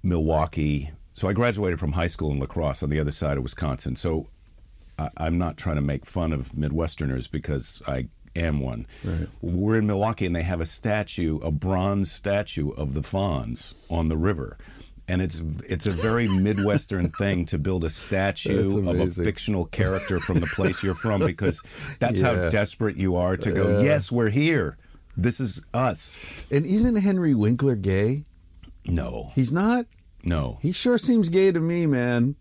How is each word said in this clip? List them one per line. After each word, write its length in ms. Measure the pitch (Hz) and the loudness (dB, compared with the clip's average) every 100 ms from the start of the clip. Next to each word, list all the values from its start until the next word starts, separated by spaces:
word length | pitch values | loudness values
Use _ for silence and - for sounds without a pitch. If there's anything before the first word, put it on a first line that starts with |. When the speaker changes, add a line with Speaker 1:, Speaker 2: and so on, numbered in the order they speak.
Speaker 1:
Milwaukee. 880 | 90 87 78 78 76 - 76 73 73 - - | 2 2 4 2 0 0 0 0 -4 -12 -20
So 140 | - 95 | -4 0
I 60 | |
graduated 460 | 101 120 104 95 80 | 2 2 2 0 0
from 140 | 78 | -2
high 140 | 80 85 | 0 -2
school 240 | - 78 | -2 -2
in 80 | 71 | -2
La 60 | |
Crosse 380 | 69 87 76 71 | -4 -2 -2 -2
on 60 | 73 | -2
the 100 | 76 | 0
other 120 | 73 | -2
side 260 | - 76 71 | -2 -2 -2
of 60 | |
Wisconsin. 520 | 62 - 76 67 - | -4 -4 -4 -4 -6
So 320 | 64 87 80 - - - - - - - - | -4 -2 -2 -6 -18 -20 -20 -20 -20 -18 -8
I, 100 | 78 - | -8 -4
I'm 200 | 80 85 | -2 0
not 200 | 85 76 | -2 -4
trying 180 | 87 76 | -2 0
to 40 | |
make 240 | 71 69 | 0 -2
fun 260 | - 92 82 | -4 -4 -2
of 200 | 76 62 | -2 -4
Midwesterners 800 | - 76 78 82 - 73 64 60 | -4 -2 -2 -2 -2 -4 -4 -4
because 520 | 76 76 71 - - - | -6 -4 -4 -6 -10 -6
I 200 | 67 62 - - | -6 -6 -12 -10
am 240 | - 85 73 | -4 -2 0
one. 260 | 64 58 - - | -2 -6 -12 -10
Speaker 2:
Right. 240 | 95 82 80 - | -6 -4 -6 -6
Speaker 1:
We're 360 | 85 87 104 110 | -4 0 2 2
in 100 | 107 | 2
Milwaukee 380 | 98 107 110 | 2 0 0
and 100 | 92 | -2
they 80 | 85 | 0
have 180 | 85 87 | 0 -2
a 40 | |
statue, 720 | 82 - 110 104 101 - 82 78 | -4 -4 0 0 -2 -2 -2 0
a 120 | 82 | -2
bronze 600 | 76 90 92 95 98 95 | -2 0 0 2 0 -2
statue 580 | - 101 101 104 - 71 | -4 0 0 -2 -4 -4
of 220 | - 73 | -4 -4
the 80 | 71 | -4
Fonz 720 | 73 95 98 73 57 60 - - - | -2 -2 0 -2 -4 -8 -10 -16 -6
on 180 | 85 80 | -2 0
the 80 | 78 | 2
river. 400 | 90 82 62 - - - - - - | 0 0 -6 -12 -20 -20 -20 -18 -4
And 120 | 92 | -2
it's, 200 | 92 82 78 73 - | -2 -4 -6 -6 -6
it's 180 | 90 107 | -4 -2
a 40 | |
very 360 | 85 110 117 113 | 0 0 2 2
Speaker 2:
<laughs> 140 | 95 | 4
Speaker 1:
Midwestern 680 | 98 104 101 101 - 95 85 | 4 2 2 2 0 -2 -2
thing 340 | - 98 92 82 | 0 0 0 0
to 100 | 78 | -2
build 260 | 78 92 | 0 0
a 60 | 80 | -2
statue 720 | - - 95 98 - - 98 | -4 -2 0 0 -2 0 2
Speaker 2:
That's 120 | 98 | 2
Speaker 1:
of 120 | 104 92 | 2 2
a 20 | |
Speaker 2:
amazing. 320 | 76 92 90 | 2 0 0
Speaker 1:
fictional 420 | 87 - - 98 | -2 -2 -2 -2
character 540 | 85 - 92 95 - 90 | -2 0 0 0 -2 -2
from 200 | - 85 | 0 0
the 60 | 85 | 0
place 360 | - 92 - | 0 0 0
you're 100 | 98 | -2
from 280 | 90 117 101 | -2 0 2
because 360 | 156 - 95 85 - - | 2 2 -2 -2 -12 -14
Speaker 2:
<laughs> 180 | - - | -12 -2
Speaker 1:
that's 220 | 120 104 | 0 2
how 120 | 131 | 2
Speaker 2:
Yeah. 160 | 101 87 | 4 2
Speaker 1:
desperate 480 | 104 101 - 110 82 | 2 0 0 -2 0
you 180 | 95 | 0
are 220 | 90 90 92 | 2 2 0
to 140 | 104 | 0
go, 280 | 92 101 101 | 2 2 4
Speaker 2:
Yeah. 60 | |
Speaker 1:
"Yes, 260 | 139 147 98 | 4 2 2
we're 180 | 120 110 | 0 2
here. 480 | 113 156 151 82 - - - - | 2 2 2 -2 -6 -20 -20 -10
This 240 | - 104 - | -2 -2 0
is 220 | 127 - - | -6 -6 -4
us." 720 | 117 127 107 - - - - - | 0 0 -2 -8 -10 -12 -14 -2
Speaker 2:
And 140 | 143 | 0
isn't 320 | 165 208 247 214 | 2 2 4 4
Henry 360 | 196 190 165 | 4 4 4
Winkler 420 | 123 104 123 139 113 | 4 4 4 2 2
gay? 480 | 95 95 107 143 - - - - - - | 2 2 2 0 -6 -20 -20 -20 -20 -12
Speaker 1:
No. 460 | - 85 62 - - | -2 -2 -2 -8 -4
Speaker 2:
He's 180 | - 123 | 0 2
not? 320 | 165 208 247 240 - - - | 2 2 2 -2 -14 -20 -8
Speaker 1:
No. 360 | - 82 64 - | -2 0 -2 -2
Speaker 2:
He 120 | 151 | -2
sure 240 | 185 247 240 | 0 2 4
seems 320 | - 233 170 | 4 4 4
gay 240 | 180 196 | 4 4
to 60 | 170 | 4
me, 240 | 165 170 160 | 0 2 2
man. 480 | 131 123 120 123 143 | 2 2 2 2 0